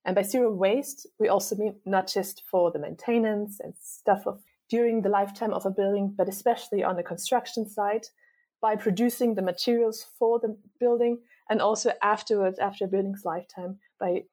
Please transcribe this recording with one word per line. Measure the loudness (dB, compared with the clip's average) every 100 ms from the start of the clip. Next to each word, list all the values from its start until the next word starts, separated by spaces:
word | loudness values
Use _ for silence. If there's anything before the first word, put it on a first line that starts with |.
And | -2 0
by |
zero | 2 2 2
waste, | 2 2 2 -2 -12 -18 -2
we | 2
also | 2 0 -2
mean | -4 -4
not | -2 0 0
just | -4 -4 -8 -2
for | 2 2
the | 0
maintenance | -6 -8 -2 0 2 -2 -6 -10
and | -16 -16
stuff | -20 -2 2 2 0
of | -8 _ _ _
during | 2 2 2
the | 2
lifetime | 2 0 -2 -4
of | -2 -2
a |
building, | 0 0 0 -2 0
but | -2
especially | 0 0 0 -2 -2
on | 0 -2
the |
construction | -4 -8 -2 -2 -2 -6 -6
site, | -4 -2 -2 -6 _ _ _ _ _
by | 0 0
producing | 0 2 2 2 0
the | 0
materials | -2 -2 0 2 2 0 -12 -2
for | 2 2
the | 0 -6 _ _
building, | 2 4 2 0 -8 _ -4
and | 0
also | 2 2 0 0
afterwards, | 0 0 0 0 0 0
after | -4 -2 -2
a |
building's | 0 -2 -4
lifetime, | -6 -6 -8 -12 -12 -12 _ _
by | -2 -2 -4